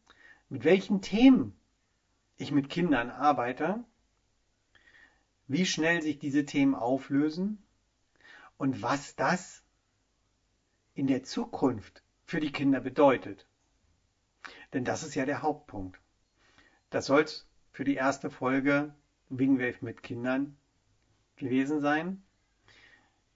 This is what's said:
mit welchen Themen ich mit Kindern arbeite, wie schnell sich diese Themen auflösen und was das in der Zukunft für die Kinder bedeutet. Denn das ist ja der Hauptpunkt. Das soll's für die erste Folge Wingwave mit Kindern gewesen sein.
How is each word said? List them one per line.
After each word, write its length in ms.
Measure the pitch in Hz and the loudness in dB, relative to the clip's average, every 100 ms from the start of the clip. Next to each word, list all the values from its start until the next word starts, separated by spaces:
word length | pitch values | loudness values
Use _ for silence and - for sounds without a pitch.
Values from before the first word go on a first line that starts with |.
| _ _ - - _ | _ _ -20 -20 _
mit 140 | 123 | -2
welchen 380 | 143 190 - 190 | 4 4 4 -2
Themen 520 | - 208 262 240 104 - _ _ _ _ _ _ _ - | 0 6 8 8 4 -8 _ _ _ _ _ _ _ -14
ich 140 | 131 | -2
mit 180 | 143 135 | -2 0
Kindern 400 | 175 175 135 120 | 0 0 0 -2
arbeite, 760 | - 147 131 123 127 156 220 240 _ _ _ _ _ _ _ _ _ _ - - _ _ _ - | 0 0 2 -2 -4 -4 -4 -10 _ _ _ _ _ _ _ _ _ _ -20 -20 _ _ _ -4
wie 180 | 143 185 | 0 0
schnell 340 | - 160 170 | 0 0 2
sich 160 | 156 143 | -2 -4
diese 280 | 147 143 147 | -2 0 0
Themen 280 | 143 139 | 2 2
auflösen 920 | 127 117 131 - 143 151 165 202 208 _ _ _ _ _ _ - - - - | 2 0 -2 0 0 0 0 -4 -6 _ _ _ _ _ _ -20 -20 -20 -6
und 240 | 135 113 | -4 -2
was 340 | - 139 - - | -2 -2 -4 -2
das 480 | 135 185 - - _ _ _ _ _ _ _ _ _ _ _ _ _ | 0 0 -4 -20 _ _ _ _ _ _ _ _ _ _ _ _ _
in 120 | - 135 | -4 0
der 140 | 131 | 0
Zukunft 800 | - - 233 - 139 110 - - _ _ - | -2 -6 -6 -2 -2 -2 -8 -20 _ _ -8
für 140 | 160 | -4
die 120 | 151 | -4
Kinder 260 | - 139 131 | 0 0 0
bedeutet. 640 | 123 127 143 120 104 98 _ _ _ _ _ _ _ _ _ _ - - - | 0 4 6 4 -2 -16 _ _ _ _ _ _ _ _ _ _ -20 -20 -10
Denn 100 | 131 | -6
das 200 | 120 113 | -4 -6
ist 100 | 156 | -6
ja 100 | 139 131 | -4 -4
der 180 | 131 | -2
Hauptpunkt. 560 | - 147 - 101 92 - _ _ _ _ _ _ _ _ _ | -4 -6 -10 -14 -14 -16 _ _ _ _ _ _ _ _ _
Das 160 | 226 - | -6 2
soll's 420 | 143 - - - _ _ | 2 2 -4 -18 _ _
für 120 | - | -6
die 120 | 143 131 | -4 0
erste 340 | 135 135 - | -2 -2 -8
Folge 640 | - 127 135 139 143 147 - _ _ _ | -6 -2 0 2 0 -2 -10 _ _ _
Wingwave 480 | 131 135 131 120 - | -2 2 2 0 -6
mit 220 | 117 113 | -10 -12
Kindern 540 | - 117 127 135 147 143 _ _ _ _ _ _ _ - | -12 -6 -2 -2 -4 -10 _ _ _ _ _ _ _ -12
gewesen 440 | 131 131 135 151 | -2 0 0 0
sein. 420 | 143 151 175 190 - _ _ _ _ - - _ _ _ _ | 0 0 -2 -8 -14 _ _ _ _ -20 -20 _ _ _ _